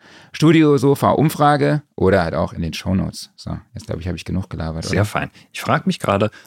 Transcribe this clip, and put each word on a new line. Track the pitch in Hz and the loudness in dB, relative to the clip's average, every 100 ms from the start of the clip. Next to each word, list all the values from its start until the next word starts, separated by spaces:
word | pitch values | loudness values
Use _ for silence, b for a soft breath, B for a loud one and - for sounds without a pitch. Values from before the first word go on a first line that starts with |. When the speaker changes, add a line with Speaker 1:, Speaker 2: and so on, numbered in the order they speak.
| B B B | B B B
Speaker 1:
studiosofa | - 151 160 151 143 139 - 101 | 0 4 6 6 4 4 2 2
umfrage | - 151 - 147 147 143 147 - - | 4 2 2 2 2 2 0 -4 0
oder | 92 95 | 2 2
halt | 82 71 | 2 -2
auch | 87 | -4
in | - | -4
den | 82 | -6
Shownotes. | - 95 92 80 - - _ | -6 -2 -2 -2 -8 -18 _
So, | 85 82 - | -12 -12 -12
jetzt | - - | -16 -10
glaub | 80 | -8
ich, | 87 | -6
hab | 85 | -8
ich | |
genug | - 87 - | -6 -6 -6
gelabert, | 82 80 80 - | -8 -8 -8 -4
Speaker 2:
Sehr | 90 | -2
Speaker 1:
oder? | 104 | -2
Speaker 2:
fein. | 71 76 B B | -4 -12 B B
Ich | - | -10
frag | - 151 190 | -4 -2 -2
mich | - | -4
gerade, | - 101 104 B | -2 0 -2 B